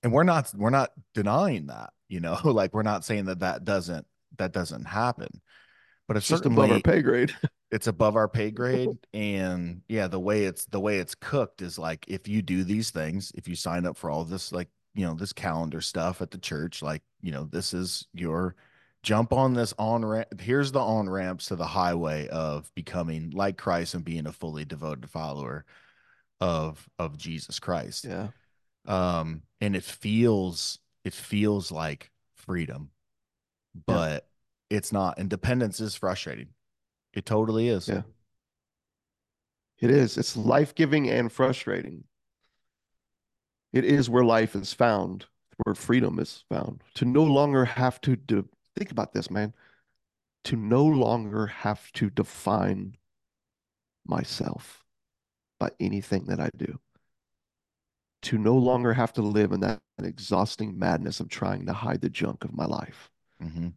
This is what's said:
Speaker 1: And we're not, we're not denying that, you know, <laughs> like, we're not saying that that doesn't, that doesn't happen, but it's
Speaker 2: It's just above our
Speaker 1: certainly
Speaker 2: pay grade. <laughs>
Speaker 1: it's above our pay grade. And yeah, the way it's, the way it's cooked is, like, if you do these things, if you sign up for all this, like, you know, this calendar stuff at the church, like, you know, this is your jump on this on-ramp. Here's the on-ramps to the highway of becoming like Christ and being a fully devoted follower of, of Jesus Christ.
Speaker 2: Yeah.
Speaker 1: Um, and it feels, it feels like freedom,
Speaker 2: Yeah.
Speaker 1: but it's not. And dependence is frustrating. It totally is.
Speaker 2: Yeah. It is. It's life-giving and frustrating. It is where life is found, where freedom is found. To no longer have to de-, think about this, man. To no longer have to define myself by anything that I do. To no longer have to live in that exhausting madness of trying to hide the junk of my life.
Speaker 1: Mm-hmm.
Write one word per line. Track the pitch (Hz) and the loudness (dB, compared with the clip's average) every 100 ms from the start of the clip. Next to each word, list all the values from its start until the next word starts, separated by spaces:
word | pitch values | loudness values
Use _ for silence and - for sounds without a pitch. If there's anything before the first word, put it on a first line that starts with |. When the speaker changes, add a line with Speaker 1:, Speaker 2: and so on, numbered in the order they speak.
Speaker 1:
And | 123 | 4
we're | 123 | 6
not, | 180 165 135 | 6 4 0
we're | 98 107 | 0 2
not | 135 131 - - | 4 2 -4 -10
denying | - 101 123 196 117 73 | -2 2 2 2 0 -6
that, | 55 55 _ _ | -12 -14 _ _
you | 90 | -6
know, | 82 87 | -4 0
<laughs> | |
like, | 156 113 95 | 4 4 2
we're | 104 | 0
not | 107 104 | 0 0
saying | - 107 | -2 -4
that | 95 92 | -2 -2
that | 92 - | -2 -2
doesn't, | 90 98 85 82 - _ _ - | 0 -2 -2 -8 -10 _ _ -6
that | 92 | -4
doesn't | 92 82 71 | -4 -6 -8
happen, | 82 98 123 120 - - _ - _ _ _ _ _ | -6 -2 -2 -2 -8 -14 _ -20 _ _ _ _ _
but | 107 | -2
it's | |
Speaker 2:
It's | 98 165 | 0 2
just | 147 | 4
above | 110 | 6
our | 107 | 6
Speaker 1:
certainly | 101 | 6
Speaker 2:
pay | - 180 | 6 4
grade. | 127 123 143 - - | 4 4 2 0 -6
<laughs> | _ _ | _ _
Speaker 1:
it's | 110 - | -2 -2
above | 87 107 | 2 4
our | 107 107 | 4 2
pay | 113 107 | 0 -2
grade. | 107 123 127 127 - _ | -2 0 2 0 -4 _
And | 107 104 98 92 90 87 87 _ | -6 -2 -2 -2 -2 -4 -8 _
yeah, | 110 95 | -2 -2
the | 92 | -2
way | 92 107 | 0 2
it's, | 101 90 - | 0 -2 -6
the | 101 | -2
way | 104 101 | 0 0
it's | 87 - | -2 -8
cooked | - 143 110 - | -4 -2 -2 -6
is, | 90 82 | -12 -6
like, | 80 80 - | -6 -6 -8
if | 92 - | -10 -2
you | 107 | -2
do | 92 92 | 0 0
these | 92 107 110 | 0 0 -2
things, | 85 78 90 95 | -4 -4 -4 -8
if | - - | -14 -10
you | 85 | -8
sign | - 85 | -4 -2
up | 87 71 | -4 -4
for | 85 | -6
all | 76 | -4
this, | 82 92 - | -4 -8 -6
like, | 87 87 _ _ | -8 -8 _ _
you | 104 90 | -6 -4
know, | |
this | 80 98 | -4 -8
calendar | - 95 80 82 73 | -6 -4 -2 -4 -6
stuff | 80 - 85 92 | -6 -2 -4 -4
at | 87 | -8
the | 92 | -8
church, | - 76 82 - | -8 -6 -6 -6
like, | 76 76 _ _ | -6 -6 _ _
you | 92 | -8
know, | 69 76 | -8 -6
this | 80 92 | -6 -4
is | 90 92 - - | -4 -6 -6 -10
your | 85 85 80 92 - _ _ _ _ | -8 -4 -2 -2 -6 _ _ _ _
jump | - 107 117 | 0 2 4
on | 123 135 | 4 4
this | 123 113 - | 2 0 -2
on-ramp. | 107 117 110 110 113 98 | 0 0 0 -2 -4 -10
Here's | 95 131 139 | 0 0 2
the | 135 | 0
on-ramps | 110 110 98 95 92 90 - | 2 0 0 -2 -2 -6 -6
to | 90 | -4
the | 82 | -2
highway | 95 90 87 82 76 73 | 0 0 0 -2 -2 -4
of | 80 80 73 78 | -4 -4 -4 -8
becoming | - 80 92 82 80 80 | -14 -8 -6 -4 -6 -6
like | 87 98 92 | -2 -2 -2
Christ | - 87 85 | -2 -2 -2
and | 90 | -6
being | 82 82 76 | -6 -6 -8
a | |
fully | 73 82 76 76 | -8 -10 -8 -10
devoted | 78 78 71 67 | -10 -8 -8 -10
follower | 82 78 71 65 71 - - _ _ _ _ _ _ | -10 -8 -8 -8 -10 -14 -20 _ _ _ _ _ _
of, | 92 82 78 76 - _ | 0 0 -2 -8 -18 _
of | 85 73 | -8 -8
Jesus | 82 82 - - | -10 -10 -10 -10
Christ. | - 87 57 - | -4 -4 -4 -10
Speaker 2:
Yeah. | - 92 104 - _ _ _ _ | -10 -8 -8 -12 _ _ _ _
Speaker 1:
Um, | - 95 90 85 80 80 - _ | -4 0 0 0 -4 -8 -12 _
and | 104 98 | -2 -2
it | |
feels, | - - 117 110 117 104 92 80 - - _ _ | -4 -8 0 4 6 4 0 -4 -8 -8 _ _
it | - | -10
feels | - - 104 107 104 90 | -10 -4 0 2 2 -2
like | 80 80 71 - _ _ | -6 -6 -6 -14 _ _
freedom, | _ - 87 78 65 73 _ _ _ _ _ _ _ _ | _ -8 -6 -6 -8 -14 _ _ _ _ _ _ _ _
Speaker 2:
Yeah. | - 78 | -14 0
Speaker 1:
but | 87 80 73 - _ _ _ _ | 0 0 -4 -8 _ _ _ _
it's | 104 - | -4 0
not. | 101 92 - | 0 0 0
And | 92 | -4
dependence | 98 - 127 113 92 | -2 0 2 0 -2
is | 110 | -8
frustrating. | - 95 92 85 58 60 _ _ _ _ _ _ | -4 -4 -4 -6 -12 -14 _ _ _ _ _ _
It | - | -10
totally | - 110 110 110 120 | -2 0 2 2 2
is. | 104 90 | 0 -2
Speaker 2:
Yeah. | 98 95 _ _ _ _ _ _ _ _ _ _ _ _ _ _ _ _ _ | -4 -4 _ _ _ _ _ _ _ _ _ _ _ _ _ _ _ _ _
It | 117 | 6
is. | 143 123 - | 6 6 2
It's | - - | -2 0
life-giving | 107 131 147 - 156 151 135 | 4 4 4 2 4 4 4
and | 120 120 | 2 0
frustrating. | - 131 127 - 98 87 85 - _ _ _ _ _ _ _ _ _ _ _ _ _ _ _ _ | 2 2 2 -2 -4 -6 -14 -18 _ _ _ _ _ _ _ _ _ _ _ _ _ _ _ _
It | 123 | 2
is | - 143 120 | 6 4 6
where | 120 | 6
life | 120 113 113 | 8 6 4
is | 101 98 | 0 -6
found, | - 120 104 92 95 - _ _ _ | 2 4 4 0 -6 -14 _ _ _
where | - | -4
freedom | - - 127 120 85 | -2 4 4 4 0
is | - - _ | -4 -8 _
found. | - - - _ | -6 -6 -10 _
To | - | -2
no | 123 135 | 2 6
longer | 156 139 147 135 | 6 6 6 4
have | 123 - 127 - | 4 4 0 2
to | - 127 | 0 0
de-, | - 104 95 _ _ - | 2 0 0 _ _ -8
think | 202 | -4
about | - 104 | -4 -2
this, | 104 98 | -4 -4
man. | 95 107 - _ _ _ _ _ _ _ _ | -2 -2 -6 _ _ _ _ _ _ _ _
To | - 117 | -4 -2
no | 104 120 | 2 6
longer | 151 147 113 117 107 107 104 | 6 6 4 2 -2 -2 -4
have | - 104 104 - | -2 -2 -2 -6
to | - 104 | -2 0
define | - 104 - - 104 95 95 98 - _ _ _ _ _ _ _ _ _ _ - | 0 -2 -2 0 2 2 -2 -6 -14 _ _ _ _ _ _ _ _ _ _ -4
myself | - - - - - - - _ _ _ _ _ _ _ _ | -2 -2 -4 -6 -6 -12 -20 _ _ _ _ _ _ _ _
by | - - | -4 -2
anything | 95 101 98 98 - | -2 -2 -2 -2 -2
that | 95 | -2
I | 78 - | -2 -4
do. | - - _ _ _ _ _ _ _ _ _ _ _ _ _ _ | -8 -8 _ _ _ _ _ _ _ _ _ _ _ _ _ _
To | - 110 | -2 2
no | 107 127 | 6 6
longer | 123 127 120 | 6 4 4
have | 117 113 | 4 2
to | - | 2
live | 104 104 104 | 2 4 4
in | 95 | 2
that | 98 107 _ - | 0 -2 _ -8
exhausting | 95 87 98 98 101 - 110 92 | -8 -8 -2 0 0 -2 -8 -2
madness | 95 82 87 - | 0 0 -2 -6
of | - | -8
trying | - 95 95 92 | -4 -4 -4 -4
to | |
hide | 92 - 90 | -6 -2 -2
the | - | -2
junk | - - - | -2 -4 -4
of | - | -8
my | - - | -6 -4
life. | - - - - _ _ _ | -4 -6 -14 -20 _ _ _
Speaker 1:
Mm-hmm. | 82 80 85 | -10 -6 -8